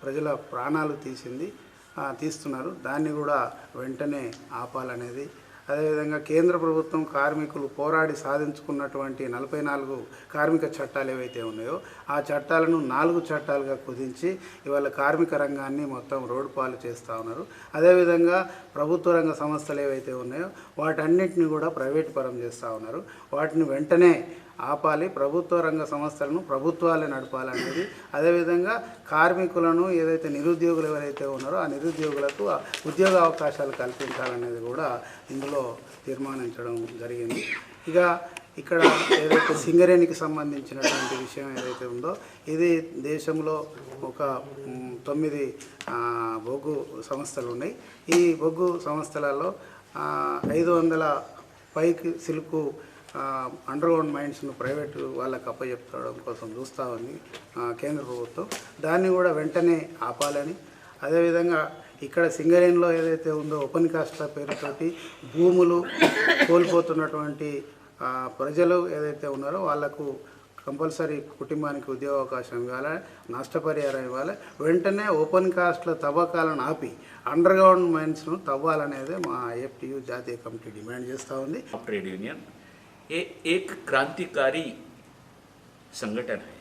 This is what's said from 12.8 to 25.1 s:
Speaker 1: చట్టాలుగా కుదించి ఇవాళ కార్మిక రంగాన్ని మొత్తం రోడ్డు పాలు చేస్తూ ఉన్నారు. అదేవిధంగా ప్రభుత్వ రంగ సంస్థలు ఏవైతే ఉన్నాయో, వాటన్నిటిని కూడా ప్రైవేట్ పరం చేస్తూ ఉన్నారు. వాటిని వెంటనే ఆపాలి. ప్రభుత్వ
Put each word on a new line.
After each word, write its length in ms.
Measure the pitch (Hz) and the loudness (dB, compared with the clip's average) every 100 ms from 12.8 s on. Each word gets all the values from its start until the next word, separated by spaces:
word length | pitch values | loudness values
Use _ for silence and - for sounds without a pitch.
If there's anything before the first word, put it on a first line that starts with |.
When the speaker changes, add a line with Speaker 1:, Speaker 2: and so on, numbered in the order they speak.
| 135 131 160 170 | 2 2 2 2
Speaker 1:
చట్టాలుగా 560 | 165 151 147 143 135 131 | 0 -4 -2 -2 -2 -6
కుదించి 600 | - 123 131 120 170 185 - - 139 | -6 -8 -8 -4 -4 -4 -10 -14 -2
ఇవాళ 220 | 143 139 | 0 0
కార్మిక 460 | 143 139 160 165 | 0 2 4 2
రంగాన్ని 520 | 147 143 139 135 139 147 | 2 0 -2 -4 -4 -4
మొత్తం 420 | 127 123 139 123 | -8 -6 -6 -4
రోడ్డు 200 | 127 139 | -6 -4
పాలు 400 | 139 131 127 120 | -4 -4 -6 -10
చేస్తూ 260 | 117 - | -10 -10
ఉన్నారు. 320 | 113 113 120 196 - - 151 | -8 -8 -10 -12 -14 -10 6
అదేవిధంగా 760 | 170 180 175 170 170 180 185 - - - | 8 10 8 6 6 4 0 -8 -12 -4
ప్రభుత్వ 420 | 151 170 175 170 | 0 2 4 4
రంగ 160 | 156 | 2
సంస్థలు 480 | 151 147 151 151 143 | -2 -4 -4 -4 -4
ఏవైతే 320 | 143 135 131 | -2 -4 -6
ఉన్నాయో, 360 | 127 123 135 185 - - - | -8 -8 -8 -8 -10 -16 -4
వాటన్నిటిని 680 | 156 151 156 175 185 180 160 | -2 0 4 4 4 2 2
కూడా 200 | 156 160 | 2 -2
ప్రైవేట్ 460 | 160 135 151 156 143 | -2 0 0 0 -2
పరం 220 | 131 123 | -4 -4
చేస్తూ 280 | 120 113 120 | -8 -8 -8
ఉన్నారు. 360 | 110 110 139 190 - - | -8 -8 -10 -10 -18 -8
వాటిని 300 | 139 156 156 | -2 0 2
వెంటనే 640 | 151 135 151 175 175 156 - - - - | 2 0 4 8 8 8 0 -14 -18 -10
ఆపాలి. 480 | 127 147 156 151 | -4 0 2 2
ప్రభుత్వ 500 | 185 | 0